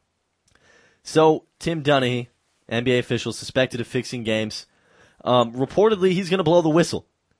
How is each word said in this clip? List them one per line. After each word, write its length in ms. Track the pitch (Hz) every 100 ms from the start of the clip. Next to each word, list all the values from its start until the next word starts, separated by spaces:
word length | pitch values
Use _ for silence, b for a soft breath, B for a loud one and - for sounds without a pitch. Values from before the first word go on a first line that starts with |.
| _ _ _ _ _ b b b b b
So, 420 | - 156 160 151 - -
Tim 240 | 165 165
Donaghy, 460 | 143 143 127 123 120 _ _ _ -
N 180 | 113
B 80 | 120
A 40 | 123
official, 360 | - 120 117
suspected 440 | 107 - 135 131 120
of 80 | 113
fixing 380 | 127 117 123
games. 400 | 110 110 107 - - b b b b b
Um, 300 | - 123 117
reportedly, 600 | 120 131 - 214 208 185
he's 180 | 180 180
gonna 120 | 190
blow 200 | 156 175
the 80 | 160
whistle. 360 | 156 165 - - _ _